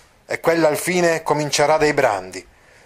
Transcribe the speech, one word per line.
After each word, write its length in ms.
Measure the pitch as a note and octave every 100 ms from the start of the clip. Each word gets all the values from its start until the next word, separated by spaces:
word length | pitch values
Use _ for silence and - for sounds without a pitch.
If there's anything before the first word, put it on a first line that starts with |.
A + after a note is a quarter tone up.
| _ _ -
e 140 | -
quella 300 | - E3 D#3
al 60 | C#3+
fine 460 | F3 F3+ E3+ D#3+
comincerà 560 | - D3+ D3 - D3 -
dai 160 | D3+
brandi. 500 | C#3+ B2+ G2 F#2 F#2 - _ _ _